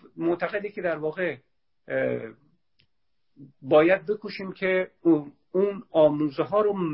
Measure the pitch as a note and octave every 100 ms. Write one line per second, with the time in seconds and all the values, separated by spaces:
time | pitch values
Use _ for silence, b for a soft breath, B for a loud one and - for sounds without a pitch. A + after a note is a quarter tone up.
0 | - - E3 F3 E3+ G#3 G#3 G#3 F3+ D#3
1 | D#3 D#3 F3+ B2+ _ _ _ _ - C3+
2 | C3 B2 A2+ A2+ _ _ _ _ _ _
3 | _ _ _ - C#3+ _ C3 D3+ E3 F#3+
4 | D#3 G#3 G#3 - F#3+ F3+ F#3+ F#3 F#3 _
5 | E3+ D#3 D3 - _ F#3 G3+ G3+ - D#3+
6 | D3+ D3 D3+ C#3 D#3 G3+ G#3 G3 F3